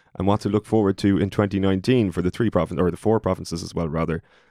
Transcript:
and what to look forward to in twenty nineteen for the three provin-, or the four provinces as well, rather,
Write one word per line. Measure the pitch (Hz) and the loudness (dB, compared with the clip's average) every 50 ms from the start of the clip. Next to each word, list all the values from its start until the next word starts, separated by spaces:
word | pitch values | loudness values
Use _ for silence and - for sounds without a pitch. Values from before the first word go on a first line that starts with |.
| _ _ - | _ _ -8
and | - 95 | -4 0
what | 98 104 104 | 0 0 0
to | - 101 | 0 0
look | 101 107 - | 0 -2 0
forward | - 110 113 104 98 98 - | 0 2 2 2 2 2 2
to | - 101 98 | 2 2 4
in | 73 98 95 | 2 2 0
twenty | - - 104 98 98 95 | 0 0 0 0 0 0
nineteen | 95 95 95 95 - 120 131 123 107 92 | 0 2 0 0 2 2 2 2 2 0
for | 82 90 | 0 -2
the | 87 90 | -2 -2
three | - - 120 104 | -2 -2 -2 0
provin-, | - 90 82 - 90 73 | 0 0 0 0 0 0
or | 90 87 | 0 0
the | 85 | -2
four | - - 107 110 107 | -2 0 0 0 2
provinces | - 92 92 92 92 - 85 85 87 | 0 -2 -2 -4 -6 -8 -8 -8 -8
as | 87 - | -6 -6
well, | 87 85 78 | -4 -4 -2
rather, | 76 80 82 80 80 85 - _ _ _ _ _ | -2 -2 -2 -2 -2 -4 -8 _ _ _ _ _